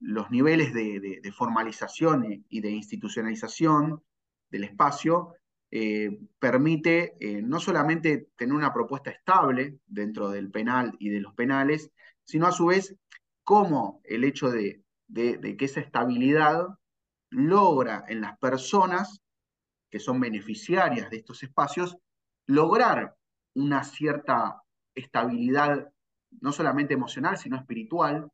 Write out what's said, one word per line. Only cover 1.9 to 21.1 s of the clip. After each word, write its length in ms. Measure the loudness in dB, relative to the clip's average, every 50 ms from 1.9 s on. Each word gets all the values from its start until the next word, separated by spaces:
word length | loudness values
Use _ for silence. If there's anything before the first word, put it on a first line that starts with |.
| -4 0 2 2 4 2 2 -2 -4 -8 -10 _
y 120 | -8 -6
de 100 | -4 -4
institucionalización 1300 | -6 -6 -8 -10 -10 -10 -10 -8 -6 -4 -4 -4 -6 -6 -8 -10 -4 0 2 4 4 4 4 2 -2 -6 -12 _ _ _ _ _ _ _ _ _
del 160 | -10 -8 -8
espacio, 680 | -8 -2 0 0 0 0 0 0 2 2 2 0 -4 -12 -20 _ _ _ _ _ _
eh, 480 | -6 -4 -2 -2 -2 -2 -4 -4 -6 -10 -14 -20 _ _
permite, 800 | 0 2 4 4 4 4 2 2 2 2 2 2 2 -2 -6 -10
eh, 220 | -8 -6 -6 -4 -4
no 180 | -4 -4 -2
solamente 720 | -2 0 0 2 2 2 0 2 2 0 0 0 -2 -8 _
tener 180 | -6 -4 -2 0
una 180 | 0 0 0 0
propuesta 380 | 0 -2 -2 -4 -6 -8 -10
estable 720 | -12 -8 _ 2 4 4 4 4 2 0 -2 -4 -8 -14 _
dentro 460 | _ -8 -6 -6 -6 -6 -6 -6 -6
del 200 | -6 -6 -8 -8
penal 460 | -6 -4 -4 0 0 0 0 -2 -4 -6
y 120 | -6 -4
de 100 | -4 -4
los 140 | -6 -8 -6
penales, 560 | -4 -2 0 0 0 2 0 0 -2 -4 -10 _ _ _ -20 _ _ _
sino 220 | -6 -2 2 2
a 60 | 2 2
su 140 | 2 2
vez 300 | 4 4 2 0 -2 -10 -20 _ _ -20 -20 _ _ _ _ _
cómo 560 | 4 4 6 6 4 2 0 -2 -4 -8 -12 _
el 200 | -8 -4 0 0
hecho 260 | 0 0 0 -2 0
de, 320 | 0 0 -2 -4 -4 -8 _ _ _ _ _ _
de, 280 | -4 -2 0 0 0
de 220 | -2 -4 -8 -4 -4
que 80 | -4
esa 140 | -4 -2 -6
estabilidad 880 | -8 -4 -2 -2 0 0 0 2 2 4 4 6 4 4 4 2 -2 -4 -8 -14 _ _ _ _ _ _ _ _ _ _
logra 800 | -2 0 2 4 6 6 6 6 6 4 2 0 -2 -6 -8 -8
en 140 | -8 -8 -8
las 160 | -8 -8 -4
personas 840 | -2 -2 -2 -2 -2 0 2 4 4 4 2 -2 -4 -4 -8 -16 _ _ _ _ _ _ _ _ _ _ _ _ _ _
que 100 | -14 -10
son 180 | -6 -4 -2 -2
beneficiarias 880 | -2 -2 -4 -6 -8 -10 -12 -10 -4 -2 0 2 2 2 0 -2 -4 -6